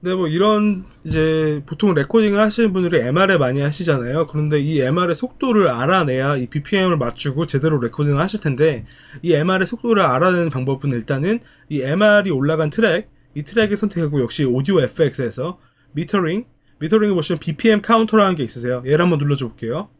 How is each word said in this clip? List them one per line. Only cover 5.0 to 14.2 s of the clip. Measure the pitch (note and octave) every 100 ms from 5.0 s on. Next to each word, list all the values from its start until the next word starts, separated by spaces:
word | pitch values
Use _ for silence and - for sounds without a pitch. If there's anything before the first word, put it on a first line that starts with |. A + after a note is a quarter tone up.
| F3+
속도를 | D#3+ B3+ - C4 A3 F3+
알아내야 | A#2 C3 F#3+ D#3 C3 C3+ C#3+
이 | B2
비피엠을 | D3+ C#3+ G3+ F#3 E3
맞추고 | A#2+ A#2+ D3 C3+ E3
제대로 | C#3 D#3 D3+
레코딩을 | A#2+ - D3 C#3+
하실 | F3+ G#3
텐데 | D#3+ B2+ D#3 C3 - - - C#3
이 | E3
엠알의 | D3+ E3 F#3 F#3
속도를 | A#3 A#3+ G#3+
알아내는 | E3 B2+ F3+ F3+ E3+
방법은 | C3 B2+ C3+ C#3+
일단은 | B2 A2+ C3+ D#3+ A#3 - _ _
이 | D3+
엠알이 | C3 E3 G#3+ G#3 G3
올라간 | C#3+ C#3 D#3+ D#3
트랙, | D3 A3 F3 G#3+ _ _ -
이 |
트랙을 | D3 A#3 G#3+ G3+
선택하고 | G#3 F3 D#3+ C#3+